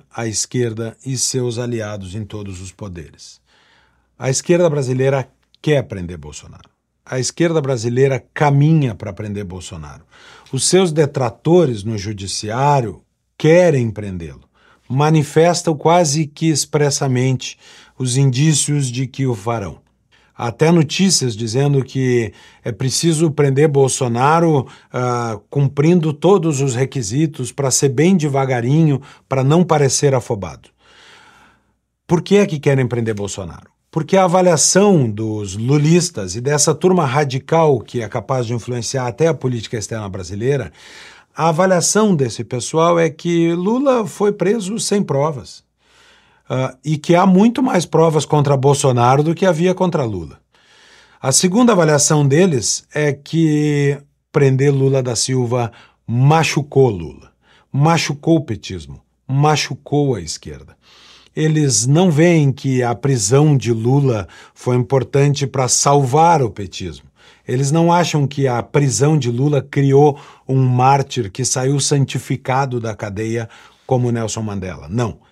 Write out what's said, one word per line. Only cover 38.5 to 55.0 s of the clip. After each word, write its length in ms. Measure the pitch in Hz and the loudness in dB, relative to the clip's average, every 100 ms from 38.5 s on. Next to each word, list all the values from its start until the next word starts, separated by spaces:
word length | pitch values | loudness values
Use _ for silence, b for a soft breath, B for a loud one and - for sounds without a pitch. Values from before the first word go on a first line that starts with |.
influenciar 540 | 120 120 123 - 135 123 | -6 -8 -8 -6 -6 -6
até 220 | 117 160 | 0 0
a 60 | |
política 440 | 147 131 120 107 117 | 0 -4 -6 -6 -10
externa 300 | - 113 101 | -8 -8 -8
brasileira, 640 | 95 85 101 120 143 92 B B B B B B - | -10 -10 -6 -2 -2 -6 B B B B B B -2
a 120 | 160 | 0
avaliação 640 | 160 190 180 - 202 214 | 2 2 2 2 2 2
desse 280 | 165 127 - | 2 -2 -4
pessoal 560 | 117 127 - 156 165 170 | -8 -8 -4 0 2 2
é 100 | 165 | 0
que 440 | - 170 170 165 | -2 -2 0 0
Lula 520 | 170 185 247 285 247 | 0 -2 0 0 0
foi 280 | 185 - 208 | -2 -2 -2
preso 480 | 202 180 233 185 226 | 0 -2 -2 -4 -8
sem 200 | - 202 | -2 -2
provas. 640 | 160 139 151 135 80 - _ _ b b b b b b - | -2 -2 -2 -4 -12 -20 _ _ b b b b b b -8
Ah, 300 | 131 131 - | -4 -4 -6
e 140 | 151 151 | -6 -4
que 160 | - | 2
há 100 | 170 | 4
muito 380 | 190 185 233 233 | 6 4 4 2
mais 240 | 254 185 175 | 0 0 0
provas 400 | 156 165 156 - | 2 2 2 0
contra 280 | 151 143 | 2 2
Bolsonaro 680 | 139 139 139 139 123 120 139 | 2 2 2 2 4 4 4
do 120 | 151 | 2
que 120 | 160 190 | 0 0
havia 280 | 160 180 | 2 0
contra 300 | 185 185 165 | 0 -2 -2
Lula. 340 | 120 95 76 - _ b b b b b b b | -4 -6 -10 -18 _ b b b b b b b
A 120 | 131 | -2
segunda 400 | 135 185 202 240 | 0 2 4 4
avaliação 560 | 196 156 147 - 151 139 | 4 4 2 2 2 4
deles 580 | 147 190 131 98 - - | 4 2 0 -2 -6 -6
é 200 | 151 147 | -4 -2
que 800 | 139 - 160 160 151 151 143 143 143 - _ _ | -4 -4 0 0 2 0 0 0 -2 -10 _ _
prender 400 | 156 139 131 143 | 2 2 4 2
Lula 320 | 139 135 135 | 2 2 0